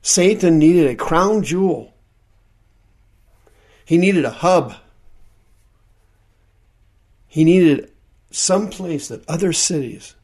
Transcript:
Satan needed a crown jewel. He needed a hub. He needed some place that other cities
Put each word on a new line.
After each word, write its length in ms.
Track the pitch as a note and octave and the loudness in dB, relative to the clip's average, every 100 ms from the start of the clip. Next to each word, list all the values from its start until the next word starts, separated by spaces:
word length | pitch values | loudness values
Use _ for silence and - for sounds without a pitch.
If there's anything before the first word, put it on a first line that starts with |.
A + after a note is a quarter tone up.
Satan 580 | - - F3+ G#3+ F3+ D#3+ | -2 0 0 2 2 4
needed 280 | D#3 F3 C#3+ | 4 4 2
a 80 | A#2+ | -2
crown 460 | - E3 F#3+ G#3+ | -2 0 0 -2
jewel. 520 | F#3 F3 F#3+ C3+ A#2 _ _ _ _ _ _ _ _ _ _ _ _ _ _ _ _ _ _ _ _ | -2 -2 -2 -4 -10 _ _ _ _ _ _ _ _ _ _ _ _ _ _ _ _ _ _ _ _
He 120 | E3 | 0
needed 280 | F#3 F#3 B2 | 2 0 -2
a 40 | |
hub. 460 | - F3 F3+ B2 - _ _ - - - _ _ _ _ _ _ _ _ _ _ _ _ _ _ _ _ _ _ _ _ | -2 0 0 0 -16 _ _ -20 -20 -20 _ _ _ _ _ _ _ _ _ _ _ _ _ _ _ _ _ _ _ _
He 160 | D#3 | 0
needed 480 | D#3+ F3+ E3 C#3 - _ _ _ _ | 4 6 4 2 -4 _ _ _ _
some 400 | - - F#3+ G#3+ | -8 -2 -2 -4
place 380 | - F3+ D3 - | -10 -8 -8 -10
that 200 | A2 - | -16 -10
other 240 | D#3+ F#3+ | -4 -4
cities 640 | - - E3 B2 G2+ - _ | -2 -4 -4 -8 -14 -20 _